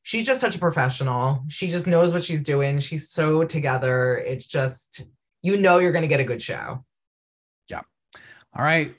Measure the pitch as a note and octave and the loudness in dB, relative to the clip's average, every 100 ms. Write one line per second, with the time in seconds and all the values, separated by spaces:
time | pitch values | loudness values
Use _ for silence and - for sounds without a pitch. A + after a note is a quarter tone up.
0 | - A3+ A3 B3+ A#3+ F3 F3 D#3 B2+ B2+ | -8 -4 0 0 0 0 0 2 0 0
1 | C3+ B2 C3 C#3 D3 - F#3 F3 F3 E3+ | -2 0 0 -2 -4 -6 -4 -2 2 4
2 | F3 F3 F3 D#3+ D3 C#3 C#3 C#3+ C#3 D#3 | 4 2 -2 -4 0 0 0 -2 -4 -8
3 | - - D#3 D#3 E3 D#3 C#3+ C3 C3 B2+ | -6 0 2 2 0 -2 -2 0 0 0
4 | B2+ A#2+ - C3 - - C3 B2+ - - | 0 0 -4 -8 -4 -2 -2 -4 -16 -20
5 | - _ _ _ F3 G3+ F#3 F3+ F3+ E3+ | -20 _ _ _ -2 4 6 6 4 2
6 | D#3+ C#3+ B2+ A2 - C#2 G#1+ B2+ - _ | 2 0 0 -4 -6 -8 -10 -12 -16 _
7 | _ _ _ _ _ _ - - - _ | _ _ _ _ _ _ -16 -14 -14 _
8 | _ - - - _ - C#3+ D#3+ D3+ | _ -20 -20 -20 _ -2 2 2 0